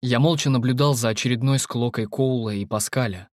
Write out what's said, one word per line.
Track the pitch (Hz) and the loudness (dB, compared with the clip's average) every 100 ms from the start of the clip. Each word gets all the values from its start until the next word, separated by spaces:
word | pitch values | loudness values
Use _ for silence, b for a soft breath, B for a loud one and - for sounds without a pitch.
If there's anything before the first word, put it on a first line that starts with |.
Я | 131 120 | 0 4
молча | 143 160 147 | 4 4 2
наблюдал | 131 123 127 143 | 2 2 2 2
за | 135 113 | 2 0
очередной | 110 127 120 131 135 | 0 -2 0 2 0
склокой | - 120 120 117 107 | 0 -2 -2 -2 -6
Коула | - 131 127 110 | 0 0 0 -2
и | 104 101 | -4 -4
Паскаля, | 107 - - 123 92 95 | -4 -4 -2 -2 -4 -14